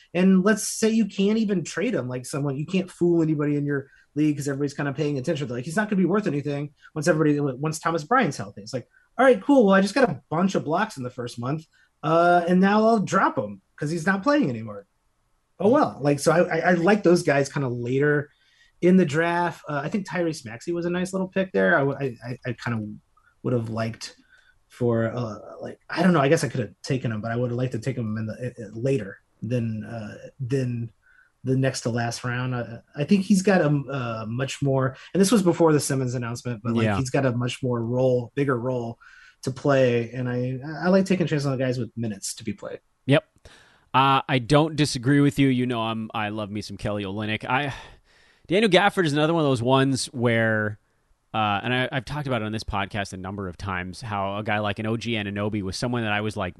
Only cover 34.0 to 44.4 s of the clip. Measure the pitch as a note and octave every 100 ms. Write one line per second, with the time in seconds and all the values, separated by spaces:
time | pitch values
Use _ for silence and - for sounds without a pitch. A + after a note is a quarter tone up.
34 | A#2+ A2 A2 A#2+ C3+ - C#3 C3+ C3 -
35 | - E3+ F#3+ A3+ F3+ D#3+ E3 D3 - C3+
36 | C3 B2 A#2+ A#2+ B2 A#2 A#2+ A2+ A2 G2
37 | B2 D3 C3 A#2 B2 - C3 A#2+ A2+ B2
38 | C3 B2 A#2+ - C#3 B2 B2 B2+ A#2 A#2+
39 | - - - _ - C3 D3 C3+ B2+ A#2+
40 | A#2 C3 B2 B2 B2+ C3 C#3+ D#3+ F3 G3
41 | F#3+ F#3 D#3+ D3+ C#3 C3 C3 B2+ G#2+ -
42 | A2+ G2 - - A2+ - A2+ - _ _
43 | - D3 - _ - - _ _ _ B2+
44 | C3+ C3+ - C3+